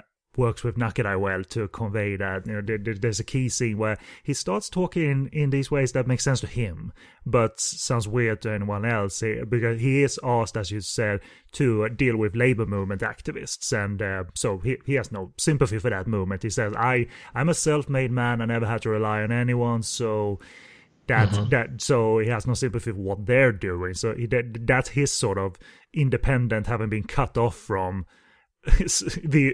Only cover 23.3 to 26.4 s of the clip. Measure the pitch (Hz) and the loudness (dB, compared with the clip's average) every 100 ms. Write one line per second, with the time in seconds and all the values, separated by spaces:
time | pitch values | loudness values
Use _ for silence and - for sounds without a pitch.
23.3 | 127 135 98 98 87 90 87 113 110 117 | 6 6 4 -4 -2 -4 -2 -4 -2 0
24.3 | 123 120 113 117 143 - 143 143 - 110 | 0 0 -4 2 2 2 0 0 0 0
25.3 | 98 95 - - - _ 165 135 120 - | 0 -4 -6 -20 -20 _ 0 0 2 2
26.3 | 127 | 2